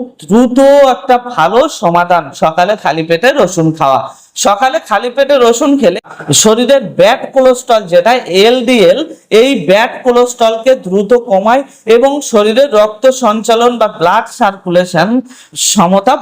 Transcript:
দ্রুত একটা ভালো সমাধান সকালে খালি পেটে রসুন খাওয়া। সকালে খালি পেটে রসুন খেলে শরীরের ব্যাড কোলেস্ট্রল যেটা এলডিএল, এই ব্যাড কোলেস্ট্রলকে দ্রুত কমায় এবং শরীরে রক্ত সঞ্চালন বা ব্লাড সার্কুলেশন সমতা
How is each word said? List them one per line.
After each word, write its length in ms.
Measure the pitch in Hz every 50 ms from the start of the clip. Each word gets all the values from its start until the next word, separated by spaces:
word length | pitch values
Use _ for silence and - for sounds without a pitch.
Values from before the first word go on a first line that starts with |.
| - - - -
দ্রুত 380 | - - 190 233 254 240 254 254 269 277 277 285 277 262
একটা 260 | 247 - - - 247 240 240 247 247
ভালো 260 | 262 269 - 214 240 294 311 - -
সমাধান 440 | 214 175 170 175 175 175 180 170 156 139 - - 185
সকালে 300 | 160 160 175 180 196 214
খালি 260 | 202 - 170 147 160 165
পেটে 220 | 160 165 165 226 247
রসুন 380 | 302 285 214 180 - 170 160 160 156 160
খাওয়া। 220 | 156 135 135 123 - - - - _ _ - - -
সকালে 340 | 190 202 202 262 262 294 320 320 -
খালি 220 | 214 202 233 247 240
পেটে 180 | 269 277 269 285
রসুন 340 | 269 247 226 233 233 294 285 285 277
খেলে 200 | 226 180 175 208 - - - - - - 143 - -
শরীরের 400 | 214 220 226 247 233 277 277 233 170 139
ব্যাড 240 | 131 175 208 247 - - - -
কোলেস্ট্রল 500 | 269 262 254 254 247 - - 233 220 202 170 170
যেটা 200 | 175 175 220 247 247 240 - 170 190 202
এলডিএল, 560 | 226 247 262 240 214 254 240 196 110 196 254 311 - - - _ - - 214
এই 100 | 240 269 277 220 160
ব্যাড 260 | 143 185 208 226 247 - - -
কোলেস্ট্রলকে 720 | 254 240 240 247 247 - - 233 220 220 226 226 262 262 208 180
দ্রুত 260 | 180 185 196 208 190 247 240 233 -
কমায় 340 | 196 190 196 214 240 277 277 - - _ - 226 220
এবং 160 | 240 247 277 277 294 277 -
শরীরে 340 | - 208 208 214 226 247 277 285 214
রক্ত 280 | 208 208 214 214 - - 262 262 262 247
সঞ্চালন 500 | 220 208 226 208 - 226 220 233 247 247 226
বা 100 | 226 208 185 151
ব্লাড 280 | 160 170 190 220 233 - - -
সার্কুলেশন 680 | 240 202 196 190 - 185 170 175 180 180 - 165 170 214 233 262 247 - - - - _ - - - -
সমতা 440 | - 208 175 175 190 196 196 247 277 302